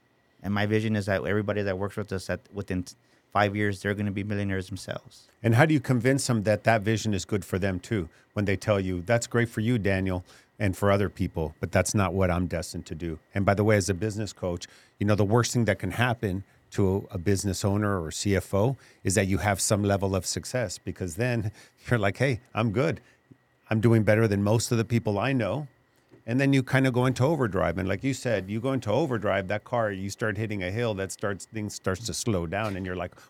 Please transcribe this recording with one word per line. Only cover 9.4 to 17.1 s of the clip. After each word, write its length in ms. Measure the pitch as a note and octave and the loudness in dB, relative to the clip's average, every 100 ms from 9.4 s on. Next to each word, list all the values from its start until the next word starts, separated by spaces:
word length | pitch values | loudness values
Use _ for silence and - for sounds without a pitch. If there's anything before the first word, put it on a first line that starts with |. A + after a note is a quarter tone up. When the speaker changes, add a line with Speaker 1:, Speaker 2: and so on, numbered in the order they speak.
| A#2 | 0
Speaker 2:
for 100 | - | 0
you, 160 | A2 B2 | 0 0
Daniel, 480 | G2 F#2+ F#2+ F2+ - - _ - | 2 0 0 -2 -6 -18 _ -2
and 180 | G#2 F#2 | -2 2
for 140 | G2+ | 4
other 180 | G2+ F#2 | 4 2
people, 460 | - F2 E2+ D#2 - | -2 -4 -2 -6 -6
but 120 | E2+ | 0
that's 220 | G2 - | 2 2
not 200 | A2 F#2+ | 2 2
what 160 | F#2+ F2+ | 2 2
I'm 160 | F2 F2 | 2 -2
destined 400 | E2 - F2 - | -4 -6 -10 -10
to 80 | |
do"? 240 | D#2+ E2+ D#2+ _ | -8 -8 -8 _
And 100 | G2 | -2
by 100 | F#2+ | 2
the 100 | G2 | 2
way, 120 | G#2+ G#2 | 4 4
as 120 | F2+ | 2
a 60 | |
business 380 | F2 G#2+ G2+ G2+ | -2 -4 -6 -8
coach, 340 | - F#2 F2 - - _ - | -6 -6 -6 -8 -20 _ -2
you 80 | G2+ | 2
know, 80 | |
the 100 | G#2 | 4
worst 280 | G2+ A#2+ A2+ | 4 4 2
thing 120 | B2 | 2
that 140 | G#2 G2 | 2 0
can 140 | F#2 | -2
happen 520 | - B2 A2+ G#2+ F#2+ - _ _ | 0 0 0 -2 -4 -6 _ _
to 360 | - F#2+ G2 - | 0 2 2 -2